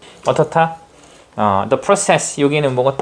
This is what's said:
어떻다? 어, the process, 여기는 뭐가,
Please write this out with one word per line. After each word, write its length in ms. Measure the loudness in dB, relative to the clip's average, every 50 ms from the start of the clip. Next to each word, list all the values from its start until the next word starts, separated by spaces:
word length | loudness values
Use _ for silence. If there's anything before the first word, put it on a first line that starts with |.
| -20 -20 -20 -6 -2
어떻다? 500 | -2 0 0 0 0 2 0 0 0 -2 -12 -20 _ -20 -20 -20 -20 -20 -20 -20 _ -6
어, 280 | -2 0 0 2 0 0 0
the 120 | -2 -2
process, 600 | 2 0 0 0 2 0 0 0 0 -6 -4 -2
여기는 340 | 0 0 0 0 -2 0 0
뭐가, 220 | 0 0 0 -2 -4